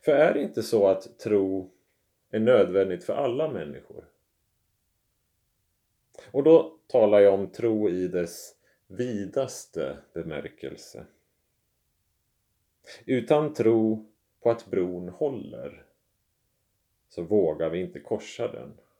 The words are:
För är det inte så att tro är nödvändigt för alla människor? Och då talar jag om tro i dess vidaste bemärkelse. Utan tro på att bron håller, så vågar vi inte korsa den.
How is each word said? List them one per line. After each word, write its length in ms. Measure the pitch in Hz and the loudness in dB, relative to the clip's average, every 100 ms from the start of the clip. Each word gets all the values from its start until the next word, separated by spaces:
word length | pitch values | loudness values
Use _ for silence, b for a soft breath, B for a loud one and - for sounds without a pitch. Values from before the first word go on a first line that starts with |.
För 120 | - | 2
är 220 | 143 160 | 4 4
det 80 | - | 2
inte 200 | 139 - | -4 -6
så 240 | 110 113 98 | -2 2 4
att 320 | 95 - _ | 2 -2 _
tro 520 | 110 104 95 95 92 _ _ _ _ _ _ | -2 0 0 -4 -8 _ _ _ _ _ _
är 100 | 110 | -2
nödvändigt 640 | 110 123 92 92 95 87 | 4 4 4 2 0 -2
för 80 | - | -6
alla 380 | - 143 135 156 | -4 -4 -4 -6
människor? 540 | 113 76 64 - - - _ _ _ _ _ _ _ _ _ _ _ _ _ _ _ _ _ _ _ _ B B | -6 -12 -14 -20 -20 -20 _ _ _ _ _ _ _ _ _ _ _ _ _ _ _ _ _ _ _ _ B B
Och 120 | 139 | 0
då 360 | 143 160 - - _ | 6 6 4 -12 _
talar 340 | 127 107 104 | 2 6 8
jag 140 | 101 | 8
om 160 | 98 95 | 6 -2
tro 380 | - 117 110 104 | -4 -2 0 0
i 200 | 90 90 | -2 -2
dess 460 | 90 85 - - _ _ _ _ | -4 -4 -8 -20 _ _ _ _
vidaste 1120 | 92 123 104 98 139 135 - - 85 67 - _ | -10 -8 -6 -6 -4 -6 -8 -12 -8 -8 -8 _
bemärkelse. 920 | 82 80 76 - _ 67 - - - - _ _ _ _ _ _ _ _ _ _ _ _ _ _ _ _ _ B B | -12 -10 -10 -12 _ -14 -14 -20 -20 -20 _ _ _ _ _ _ _ _ _ _ _ _ _ _ _ _ _ B B
Utan 500 | - 127 113 151 151 | -4 -2 2 2 2
tro 580 | 151 113 113 110 110 - _ _ _ | 0 2 4 2 -2 -8 _ _ _
på 100 | 120 | -2
att 160 | 117 - | -2 -4
bron 420 | 95 90 90 87 | -4 -4 -6 -12
håller, 760 | - 151 127 - 58 65 - _ _ _ _ _ _ _ _ _ _ _ _ _ | -6 -6 -6 -14 -14 -16 -16 _ _ _ _ _ _ _ _ _ _ _ _ _
så 140 | - | -12
vågar 480 | 85 104 85 76 80 | 0 2 2 0 -4
vi 100 | 85 | -4
inte 200 | 90 - | -8 -12
korsa 520 | - 110 - - 117 | -8 -8 -8 -10 -10
den. 200 | - - - _ | -8 -18 -20 _